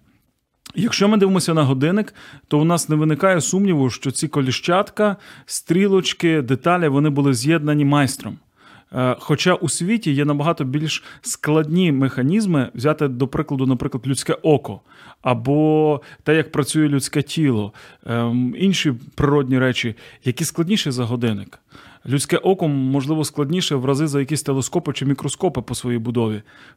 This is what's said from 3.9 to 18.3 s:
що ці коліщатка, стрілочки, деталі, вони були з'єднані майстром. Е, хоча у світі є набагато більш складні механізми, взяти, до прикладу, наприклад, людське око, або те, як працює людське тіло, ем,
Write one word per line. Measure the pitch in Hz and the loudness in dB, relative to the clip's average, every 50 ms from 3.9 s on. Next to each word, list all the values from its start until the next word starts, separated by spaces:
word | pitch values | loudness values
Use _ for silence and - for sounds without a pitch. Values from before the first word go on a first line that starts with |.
що | - - - 139 | -2 -4 -6 -6
ці | 123 - - 151 | -4 -4 -4 -2
коліщатка, | - 147 135 127 120 - - - 175 190 - - - - 214 208 190 - - - - - - | 0 0 0 0 -2 -2 0 0 2 2 0 -2 -2 0 0 0 0 -2 -10 -20 -20 -20 -14
стрілочки, | - - - - - 165 185 202 202 190 190 175 - - - - 170 160 156 | -10 -10 -8 -2 0 2 4 4 4 4 2 2 0 -4 0 0 2 2 2
деталі, | 131 117 135 123 - 170 175 180 170 151 | 0 0 -2 0 2 0 2 2 2 2
вони | 135 143 151 156 | 2 2 2 2
були | 143 143 139 143 131 | 2 2 2 2 2
з'єднані | 113 120 147 165 165 147 147 151 147 147 | 2 2 0 0 2 2 0 2 2 2
майстром. | 139 143 147 139 127 - - - 107 - - _ _ _ _ _ - - - _ - - | 4 4 4 2 0 -2 -6 -10 -12 -12 -14 _ _ _ _ _ -20 -20 -20 _ -10 -4
Е, | 127 127 127 123 - | -2 0 -2 -2 -2
хоча | - - 151 - - 180 180 | -2 -2 -2 0 2 2 0
у | - 185 135 | 0 0 -4
світі | - - 170 185 233 220 - 165 | -4 -2 -2 -2 -2 -2 0 0
є | 139 139 147 | 0 0 0
набагато | 147 147 143 143 170 165 - 151 | 0 0 0 0 -2 -2 -2 -4
більш | 127 127 151 156 151 - - - - - - | -2 -2 -2 -2 -4 -6 -6 -10 -14 -20 -16
складні | - - - - - 143 151 156 156 147 160 180 185 170 | -12 -12 -10 -6 -2 0 2 2 2 2 2 2 2 2
механізми, | 143 131 135 131 - 135 127 139 180 226 220 190 165 143 123 - - | 2 2 2 0 0 0 0 2 2 2 2 2 2 0 0 -2 -4
взяти, | - 117 147 156 151 151 139 | -2 0 0 0 0 -2 -2
до | 123 120 135 131 | 0 -2 -4 -2
прикладу, | - 156 156 - 143 131 135 | -2 -4 -4 -2 -2 -2 0
наприклад, | 131 131 120 - 139 - 127 110 | 0 0 0 -2 -4 -6 -6 -4
людське | 135 139 - - - | -4 -4 -4 -2 -4
око, | 156 - - 160 151 131 - - 101 - _ _ - - - - - _ | -4 0 2 4 4 2 2 -4 -14 -14 _ _ -20 -20 -20 -20 -14 _
або | - 131 123 113 113 135 143 151 151 156 156 156 156 151 147 131 - - - _ | -2 -2 0 0 0 0 2 2 4 4 4 4 2 2 0 -2 -4 -14 -18 _
те, | - 151 156 | 0 0 2
як | 160 147 151 | 2 2 0
працює | - 147 139 - - 156 156 147 | -2 -2 -2 0 0 0 2 2
людське | 143 135 - - - 151 | 2 0 -2 -2 -4 -4
тіло, | 139 - - 165 156 139 120 107 104 101 - - - - - _ - | -4 -2 -2 0 0 2 2 0 -2 -6 -10 -16 -20 -20 -20 _ -8
ем, | - 117 117 117 117 | -4 -2 -2 0 0